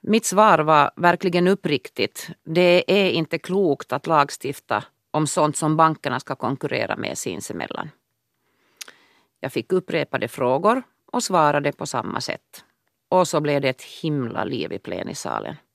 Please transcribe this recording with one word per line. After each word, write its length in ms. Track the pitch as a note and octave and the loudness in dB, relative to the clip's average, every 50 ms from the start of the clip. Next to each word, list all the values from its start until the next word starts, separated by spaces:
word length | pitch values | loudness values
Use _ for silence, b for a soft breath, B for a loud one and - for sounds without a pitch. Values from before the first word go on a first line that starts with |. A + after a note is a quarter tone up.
Mitt 240 | - - G#3 A3+ - | 0 2 2 2 2
svar 340 | - F#3 F#3+ G#3+ A3 F#3 D#3 | 2 4 6 6 8 6 6
var 320 | D#3 D3+ D#3+ D3 C#3+ - _ | 6 4 6 6 6 4 _
verkligen 520 | - E3+ F3 F3 F3 - F#3 E3+ F3 F3 F3+ | 2 2 2 2 2 0 0 2 2 2 2
uppriktigt. 800 | G3 G3 - E3 D3+ B2+ _ - _ - - - _ - - - E3 _ _ | 2 0 0 -2 -2 -2 _ -8 _ -4 -4 -4 _ -12 -16 -16 -18 _ _
Det 400 | - D#3+ F3 F3+ F3 F3 F3+ - - | -2 0 4 6 6 6 4 4 4
är 220 | F#3 G3+ G3 F#3 | 2 4 4 2
inte 300 | B2 D#3+ D#3+ - - D#3+ | 2 0 -2 -2 -6 -8
klokt 540 | - - F3+ G3 G3 E3+ C#3 - - _ B2 | -6 -2 0 0 2 2 0 0 -2 _ -6
att 140 | C#3 - D#3 | -6 -2 2
lagstifta 760 | E3 D3+ C#3+ D3 - - - C#3 C#3 - _ _ A#2+ G#2 - - _ _ _ _ | 2 2 2 2 -2 -10 -10 -10 -10 -10 _ _ -4 -4 -4 -6 _ _ _ _
om 160 | - D3+ D#3 C#3+ | -2 -2 -2 0
sånt 300 | - F#3 D#3 D3+ C#3+ - | 0 0 0 0 0 -2
som 200 | D#3+ D#3 D#3 D#3 | -2 -2 2 2
bankerna 420 | D#3+ D#3+ D#3 - - C#3+ B2+ B2 | 2 2 2 -2 -6 -6 -6 -6
ska 160 | - - C3+ | -6 -8 -8
konkurrera 600 | _ - A#2 C3+ C#3 - - - - A2 - - | _ -4 -6 -4 -4 -6 -6 -4 -4 -4 -4 -4
med 220 | - - - - - | -6 -6 -6 -6 -6
sinsemellan. 720 | - - F2 D#2 - - - - C2 - - - - D#3 _ _ _ _ _ _ _ _ _ B B B B B B B B B B B B B B B B B B B B _ | -8 -8 -8 -8 -10 -10 -8 -8 -8 -8 -8 -10 -12 -12 _ _ _ _ _ _ _ _ _ B B B B B B B B B B B B B B B B B B B B _
Jag 140 | - - - | -10 -6 -6
fick 180 | B2+ A2+ _ | -6 -2 _
upprepade 560 | F#3 F#3 F3 - - E3 C#3+ _ - C3 - A#2 | -2 -2 0 0 -4 -4 -4 _ -4 -4 -4 -4
frågor 560 | - - C3 B2 B2+ C#3+ F3 G#3 A#3 C4 B3 _ _ _ _ _ | -4 -2 0 0 0 2 2 2 0 0 -2 _ _ _ _ _
och 120 | - B3 A#3 | -6 -4 -4
svarade 480 | - G3 E3+ D#3 D3 D3 D3 C#3+ C#3+ | 0 2 4 4 4 2 2 0 -2
på 140 | C#3+ _ - | -4 _ -10
samma 360 | D3+ - B2 - - - - | -6 -6 -6 -6 -4 -6 -6
sätt. 440 | - - - - _ _ - - - _ _ _ _ _ _ _ _ _ | -6 -6 -8 -10 _ _ -20 -20 -20 _ _ _ _ _ _ _ _ _
Och 180 | - F#3 F3+ - | 2 2 2 2
så 140 | - D#3 | 0 -2
blev 200 | D3+ D3 D3 C#3+ | 0 0 0 0
det 80 | C3+ C3 | 0 -2
ett 120 | B2+ _ | -4 _
himla 600 | - - - - - D#3+ D3+ C#3+ B2 A2+ - - G2+ | -10 -20 -16 -8 -4 -4 -2 -2 -4 -4 -4 -6 -4
liv 300 | F#2+ - - - - - | -4 -4 -4 -6 -6 -8
i 60 | F#2+ | -10
plenisalen. 760 | _ - F2+ F2+ - - - - - - A#1+ G#1+ G1+ G#1 - - _ _ _ | _ -8 -8 -6 -6 -8 -10 -10 -8 -6 -6 -6 -6 -8 -12 -14 _ _ _